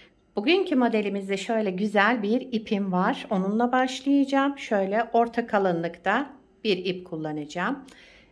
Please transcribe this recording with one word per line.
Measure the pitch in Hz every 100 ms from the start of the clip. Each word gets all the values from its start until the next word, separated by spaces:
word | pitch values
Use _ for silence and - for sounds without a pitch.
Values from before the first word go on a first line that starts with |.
| - _ _ -
Bugünkü | 214 370 381 262
modelimizde | 240 220 202 196 196 196
şöyle | - 226 214
güzel | 180 214 202 202 240
bir | 202 240
ipim | - 226 220 202 196
var. | 180 196 277 -
Onunla | 196 190 214 240
başlayacağım. | 254 254 262 277 277 277 269 277 277
Şöyle | - 208 190 208 233
orta | 233 233 233 233
kalınlıkta | 214 190 170 170 170 190 220 277 - _ _
bir | 220 185
ip | 185 180 180
kullanacağım. | - 156 151 147 175 190 285 - - - - _